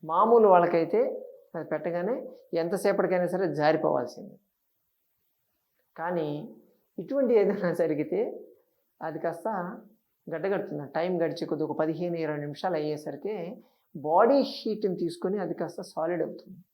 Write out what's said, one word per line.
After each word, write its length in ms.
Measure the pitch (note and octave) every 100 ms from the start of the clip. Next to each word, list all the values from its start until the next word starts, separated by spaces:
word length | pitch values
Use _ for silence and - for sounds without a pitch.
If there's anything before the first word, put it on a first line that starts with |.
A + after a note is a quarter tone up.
మామూలు 440 | D#3 E3 A3 A#3 G#3+
వాళ్ళకైతే 800 | F3+ E3+ E3+ D#3+ G#3+ B3+ - - - _
అది 140 | E3+ D3+
పెట్టగానే 640 | D#3 F3+ E3+ F#3 C#4 - - _
ఎంతసేపటికైనా 720 | E3 E3 F#3+ G3 G3+ F#3 F3+ F3+
సరే 280 | F#3 F#3+
జారిపోవాల్సింది. 840 | D3 D3+ D#3+ - C3 B2 - - - _ _ _ _ _ _ _ _ _ _ _ _ _ _ _ -
కానీ 600 | E3 F3 D3+ D3 A3+ - _ _ _ -
ఇటువంటి 360 | E3+ C4+ B3+
ఏదైనా 380 | A#3 G3 G3 F#3
జరిగితే 720 | D#3+ E3 D3 D3+ F3+ B3 - - - _ _ _ _
అది 160 | D#3+ D3+
కాస్త 300 | E3+ D#3+ A3 G3+ F3 A3 - _ _ _ -
గడ్డగడుతుంది. 640 | D#3+ F3+ G3 - D3 C#3+
టైమ్ 300 | D#3 F3 F3+
గడిచే 240 | E3 - D#3
కొద్ది 180 | D#3
ఒక 140 | D3+ D3+
పదిహేను 380 | D#3 D#3+ F3 E3+
ఇరవై 200 | D#3 D3
నిమిషాలు 380 | D3 C#3+ F#3
అయ్యేసరికి 920 | E3 D3+ D3+ D3+ C#3+ G3 G#3+ - B3+ _ _ _ D#3+
బాడీ 440 | D3 E3+ A#3 C#4
హీట్ని 560 | - - A3+ G#3 G3 F3
తీసుకొని 420 | F3 - F#3 G3+
అది 160 | F3+
కాస్త 280 | - D#3+ -
సాలిడ్ 400 | F3+ - D#3+ F3
అవుతుంది. 360 | - - - - -